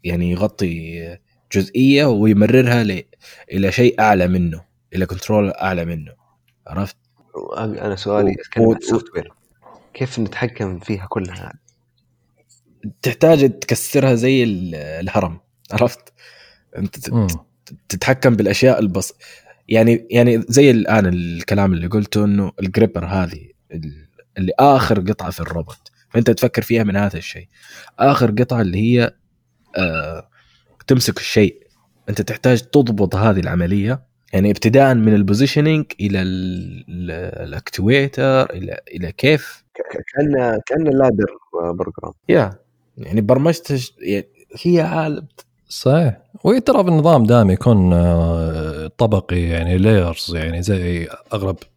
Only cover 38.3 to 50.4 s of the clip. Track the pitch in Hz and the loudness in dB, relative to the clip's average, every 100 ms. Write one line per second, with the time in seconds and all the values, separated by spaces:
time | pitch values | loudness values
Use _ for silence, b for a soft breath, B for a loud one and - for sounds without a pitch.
38.3 | 131 - 90 95 - - - 87 - 131 | 0 0 -6 -10 -12 -14 -10 -10 -2 0
39.3 | 151 - - _ - - - - 139 147 | 0 -2 -20 _ -12 -10 -10 -8 -2 0
40.3 | 139 123 110 - 143 156 135 131 104 101 | 0 0 -2 -4 -2 0 2 2 2 -4
41.3 | - _ 85 85 90 - - - - - | -6 _ -6 -6 -6 -8 -8 -16 -16 0
42.3 | 175 101 98 _ _ _ - - 101 104 | 0 0 -6 _ _ _ -20 -4 -2 2
43.3 | 127 156 165 - 139 123 _ - 101 - | 2 2 -2 -4 -6 -6 _ -4 -4 -6
44.3 | _ _ - 175 175 160 160 156 151 151 | _ _ -6 2 2 2 -2 -4 -6 -10
45.3 | _ - _ _ - 131 151 156 98 _ | _ -20 _ _ -4 2 2 2 -2 _
46.3 | - - 247 240 247 180 160 156 151 110 | -4 0 2 2 2 4 4 4 4 6
47.3 | 120 101 92 - 107 90 87 87 85 85 | 4 4 4 4 4 4 4 4 2 0
48.3 | 82 80 80 78 76 78 - 113 101 - | 0 -4 -4 -6 -8 -12 -2 0 0 0
49.3 | 90 85 85 85 92 104 107 87 82 - | -2 -2 -2 0 2 4 4 2 -4 -8
50.3 | 85 | -6